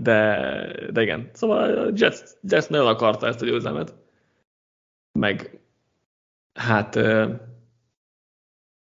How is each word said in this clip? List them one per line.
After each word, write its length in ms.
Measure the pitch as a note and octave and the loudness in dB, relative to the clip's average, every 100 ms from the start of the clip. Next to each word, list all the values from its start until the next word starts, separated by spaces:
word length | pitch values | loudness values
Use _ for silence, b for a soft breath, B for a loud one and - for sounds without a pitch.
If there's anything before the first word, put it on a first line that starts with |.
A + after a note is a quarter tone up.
de, 880 | A#2+ G#2+ G#2+ G2+ C2 - - - - | 2 4 4 0 -2 -6 -8 -10 -4
de 100 | - | 0
igen. 280 | G#2 D#2+ A#2+ | 0 -2 -8
Szóval 440 | - A3+ G#3+ - - | -4 -2 0 0 0
a 140 | - G3+ | -2 2
Jets, 240 | - - - - | 2 0 -10 -16
Jets 260 | F#3+ F3 D3+ | 0 0 2
nagyon 200 | D3+ B2 | 2 4
akarta 400 | A2 A#2 G#2+ A#2+ | 4 2 0 -2
ezt 140 | A#2 | -4
a 40 | A#2+ | -2
győzelmet. 500 | A#2+ A2+ D3 E3 - _ _ _ _ _ _ _ _ _ _ _ - | -2 -2 -6 -8 -12 _ _ _ _ _ _ _ _ _ _ _ -2
Meg, 400 | G#2 - - - _ _ _ _ _ _ _ _ _ | -2 -2 -8 -20 _ _ _ _ _ _ _ _ _
hát, 420 | - A#2 A2 G2+ - | -8 0 0 0 0
eh, 340 | A2+ A2 A2+ A#2 - - _ _ _ _ _ _ _ _ _ _ _ _ | 2 2 0 -4 -12 -20 _ _ _ _ _ _ _ _ _ _ _ _